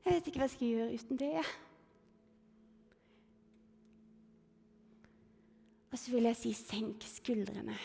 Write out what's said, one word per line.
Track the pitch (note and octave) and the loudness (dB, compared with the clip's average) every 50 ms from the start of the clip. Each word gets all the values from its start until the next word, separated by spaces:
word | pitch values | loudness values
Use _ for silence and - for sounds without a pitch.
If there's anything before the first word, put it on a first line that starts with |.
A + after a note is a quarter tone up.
| - | 6
Jeg | F#4 F4+ | 6 4
vet | E4+ E4 D4+ | 4 4 0
ikke | - C4+ | 0 0
hva | C4+ | 0
jeg | C4 C4 | 0 2
skal | - B3+ A#3 | 0 0 2
gjøre | A#3 A3+ A3+ A#3 A#3 | 2 2 0 0 -2
uten | A3+ - - C4+ B3+ | -6 -4 -4 -2 -2
det, | C#4 C#4+ D#4 | 0 0 0
jeg. | D#4+ D#4 - - - - - - - - - - - - - _ _ _ _ _ - _ - - - - - - - - - - _ _ _ - - _ _ - - _ - - - - - - - - - - - - - - - - - - - - _ _ _ _ _ - - - - - - - - - - - - - _ _ - - - - - - _ _ _ | 0 -2 -2 -6 -10 -14 -20 -20 -20 -20 -20 -20 -20 -20 -20 _ _ _ _ _ -20 _ -20 -20 -20 -20 -20 -20 -20 -20 -20 -20 _ _ _ -20 -20 _ _ -20 -20 _ -20 -20 -20 -20 -20 -20 -20 -20 -20 -20 -20 -20 -20 -20 -20 -20 -20 -20 -20 -20 _ _ _ _ _ -20 -20 -20 -20 -20 -20 -20 -20 -20 -20 -20 -20 -20 _ _ -20 -20 -20 -20 -20 -20 _ _ _
Og | - B3 | -8 -8
så | - B3 B3 | -4 2 4
vil | A#3+ A#3 A#3 | 4 6 4
jeg | A#3 - | 4 2
si, | - A#3 G#3+ | -2 -2 -2
senk | - - - - G#3+ A3 - G#3+ G#3+ - | -2 -4 -4 -2 -2 -2 -4 -6 -8 -8
skuldrene. | - - - - - A#3+ G#3+ G3+ G3 G#3 G3 A3 A3+ G#3+ G3+ - | -8 -8 -6 -2 0 0 2 0 -2 -4 -6 -6 -6 -6 -6 -8